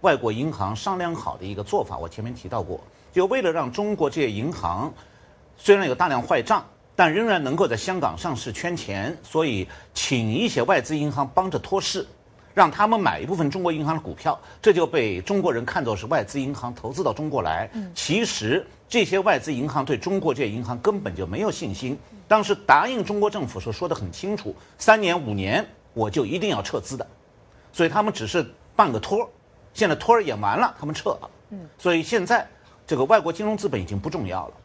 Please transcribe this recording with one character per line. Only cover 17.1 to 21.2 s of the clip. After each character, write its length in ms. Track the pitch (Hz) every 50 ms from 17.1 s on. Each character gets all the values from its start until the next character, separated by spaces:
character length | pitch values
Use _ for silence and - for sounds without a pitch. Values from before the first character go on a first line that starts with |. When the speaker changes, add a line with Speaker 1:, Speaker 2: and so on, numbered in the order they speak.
| 107
Speaker 1:
中 160 | - 151 151
国 120 | 143 131
来。 280 | 95 80 78 85 110 - -
Speaker 2:
嗯。 160 | 226 202 185 170
Speaker 1:
其 280 | - - - 147 208 233
实 400 | 208 - - 110 107 127 180 185 - - - _ _
这 180 | - 240 208
些 140 | 113 175 196
外 180 | 190 185 170 135
资 160 | 107 156 151
银 160 | 120 131 151
行 160 | - 147 131
对 100 | 131 147
中 240 | 113 - 180 196 196
国 140 | 190 165 131
这 100 | 143 143
些 60 | 110
银 160 | 101 117 120
行 140 | 101 123 120
根 180 | - 202 214 202
本 160 | - - 87
就 120 | 87